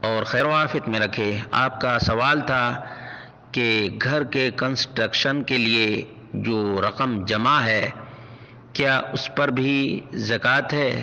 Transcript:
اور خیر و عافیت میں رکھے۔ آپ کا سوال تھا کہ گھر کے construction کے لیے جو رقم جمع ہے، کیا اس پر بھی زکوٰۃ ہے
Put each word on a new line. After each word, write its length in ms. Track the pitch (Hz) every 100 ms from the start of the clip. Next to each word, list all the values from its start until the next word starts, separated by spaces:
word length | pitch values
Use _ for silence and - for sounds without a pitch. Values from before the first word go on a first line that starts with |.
اور 220 | 110 113
خیر 220 | 104 123 143
و 60 |
عافیت 360 | 156 151 151 120
میں 100 | 110
رکھے۔ 280 | 107 - 104 104 -
آپ 280 | 113 131 -
کا 160 | 127 120
سوال 400 | 117 113 131 151 131
تھا 180 | 127 120 127 - - - - - - -
کہ 160 | 127 117 110 101 107
گھر 220 | 127 147
کے 260 | 135 139 131 -
construction 880 | 131 131 - - 110 - 139 143
کے 140 | 127 131
لیے 440 | 113 113 110 107 - - -
جو 260 | 107 101 113 104 98
رقم 440 | 98 - 135 110 92
جمع 320 | 107 120 147
ہے، 260 | 113 110 98 - - - - - - - -
کیا 280 | - 139 131 -
اس 160 | - - -
پر 120 | 143
بھی 260 | 127 131 139 139 - - 104 107
زکوٰۃ 440 | 113 120 135 143
ہے 160 | 147 135 120